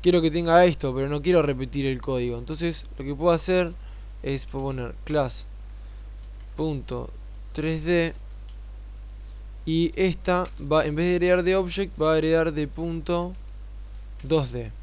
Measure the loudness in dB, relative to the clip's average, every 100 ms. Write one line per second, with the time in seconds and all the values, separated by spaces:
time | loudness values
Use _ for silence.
0 | 6 6 4 2 6 8 8 6 -2 0
1 | 0 0 4 4 4 0 -2 -2 0 -2
2 | -2 -2 -2 -4 -6 -4 -4 -4 -10 -10
3 | -6 0 2 2 4 2 2 -4 -12 -14
4 | -14 -8 -4 -4 -4 -6 -4 -4 -6 -8
5 | -2 0 0 -4 -12 -14 -14 -14 -14 -14
6 | -14 -14 -14 -14 -12 -4 -2 -2 -4 -6
7 | -6 -12 -14 -14 -10 -4 -2 -2 2 4
8 | 2 -2 -14 -14 -14 -14 -12 -12 -14 -14
9 | -14 -12 -12 -12 -12 -8 0 2 2 4
10 | 2 2 2 2 0 -6 2 2 4 2
11 | 2 4 6 6 6 2 2 -2 -4 0
12 | 4 4 4 4 4 0 -4 -4 -4 -4
13 | -2 -2 -2 -8 -12 -14 -14 -12 -12 -14
14 | -14 -12 0 2 2 -6 -8 -12